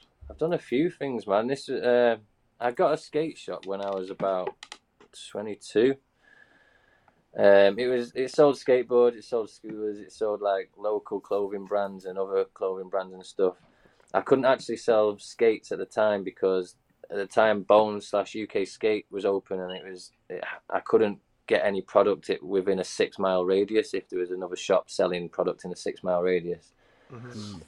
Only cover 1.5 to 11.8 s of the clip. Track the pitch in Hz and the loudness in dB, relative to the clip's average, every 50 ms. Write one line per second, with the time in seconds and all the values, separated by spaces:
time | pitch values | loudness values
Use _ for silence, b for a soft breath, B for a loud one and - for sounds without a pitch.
1.5 | 139 135 - - 131 113 - 123 123 123 123 120 113 110 110 _ _ _ _ _ | -4 -6 -6 -6 -6 -2 2 4 4 6 6 4 2 0 -4 _ _ _ _ _
2.5 | _ _ 117 120 120 123 185 151 151 - - - - 151 160 160 - - - - | _ _ -4 -4 0 2 2 2 2 0 -4 -6 -4 -4 -4 -4 -6 -12 -12 -12
3.5 | 90 - - 95 98 98 98 101 98 95 92 92 95 - - 98 95 92 90 90 | -12 -10 -8 -8 -8 -6 -6 -6 -6 -6 -6 -8 -8 -4 -2 -2 -2 -2 -2 -6
4.5 | - _ - - - - _ _ _ _ - _ _ - - - - 101 104 110 | -8 _ -18 -20 -20 -20 _ _ _ _ -20 _ _ -20 -20 -12 -10 -10 -8 -8
5.5 | 101 - - - - 104 113 131 135 135 _ _ b b b b b b b b | -10 -12 -14 -2 2 4 4 4 2 0 _ _ b b b b b b b b
6.5 | b b b b b b b b b b b b b b b _ _ - 107 101 | b b b b b b b b b b b b b b b _ _ 2 6 6
7.5 | 101 98 101 98 101 107 123 127 127 123 120 120 - 123 131 127 - - 151 143 | 8 8 8 6 4 2 -2 0 0 -2 -4 -4 -6 -6 -6 -6 2 4 4 4
8.5 | 131 123 - - 127 127 123 117 123 120 120 120 117 113 104 - - 117 107 98 | 4 0 2 2 2 2 2 2 4 4 4 4 2 0 -10 -6 -4 -4 -4 -6
9.5 | - - _ 110 110 107 107 107 104 104 104 - - - 110 107 104 101 104 101 | -10 -18 _ -14 -10 -8 -6 -6 -8 -8 -12 -18 -8 -4 -4 -2 -2 -2 0 0
10.5 | 98 98 95 - _ _ 101 107 107 104 - - 107 98 95 - 101 101 101 98 | 0 0 -2 -6 _ _ -4 -4 -4 -4 -4 -6 -8 -8 -4 -2 -2 -2 -2 -2
11.5 | 101 101 98 92 104 101 | -6 -8 -8 -4 -2 -2